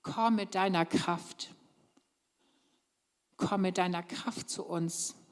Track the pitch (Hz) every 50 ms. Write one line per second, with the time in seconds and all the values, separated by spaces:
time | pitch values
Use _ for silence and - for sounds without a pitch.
0 | - - 247 - 226 233 226 208 202 196 - 190 190 196 185 170 165 165 - 180
1 | - - 175 165 - - - - - - - _ _ _ _ _ _ _ _ _
2 | _ _ _ _ _ _ _ _ _ _ _ _ _ _ _ _ _ _ _ _
3 | _ _ _ _ _ _ _ - - - 202 202 190 190 185 190 180 180 175 170
4 | 175 - - - - 247 - - - - - - - - 175 170 165 165 - -
5 | - - - - - _